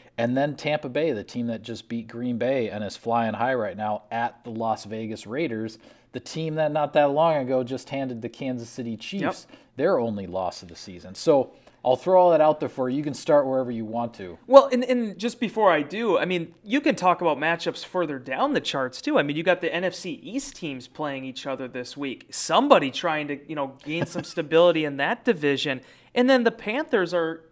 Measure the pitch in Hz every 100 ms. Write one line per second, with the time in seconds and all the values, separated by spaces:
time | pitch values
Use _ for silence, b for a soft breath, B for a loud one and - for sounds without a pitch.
0 | B - 117 131 147 135 147 151 139 139
1 | 160 110 95 123 117 110 110 110 - 117
2 | 110 117 123 117 120 135 110 104 101 -
3 | 117 117 113 101 123 127 104 98 107 104
4 | - 113 120 - 120 110 113 107 104 110
5 | 110 107 101 131 160 110 110 110 B B
6 | B 123 - 160 160 156 151 151 147 151
7 | 143 143 165 151 127 131 123 131 - 139
8 | 131 117 117 - 135 123 117 - 113 110
9 | - 202 196 - - B B - 165 156
10 | 117 101 90 90 90 - 87 - - 87
11 | 92 95 165 143 120 - B B - 127
12 | 180 185 180 160 156 - 135 - 127 139
13 | 147 120 - 147 135 131 120 117 110 117
14 | 117 - 90 82 - 269 269 247 247 247
15 | 220 175 226 - 214 220 202 156 143 202
16 | 233 165 170 180 165 - 208 277 294 202
17 | 180 175 170 135 156 170 170 - - 185
18 | 160 135 123 139 277 208 - 143 127 -
19 | 294 277 147 147 170 175 170 170 185 170
20 | 180 135 156 254 - - 156 131 120 -
21 | 147 135 131 127 139 135 127 127 123 143
22 | 139 113 - - - 175 285 208 139 -
23 | 170 151 147 139 147 151 135 131 147 165
24 | 165 - - - 151 160 175 160 151 139
25 | 151 233 - 170 147 139 147 127 - B
26 | B - 254 262 226 226 208 247 320 220
27 | 170 175 165 165 -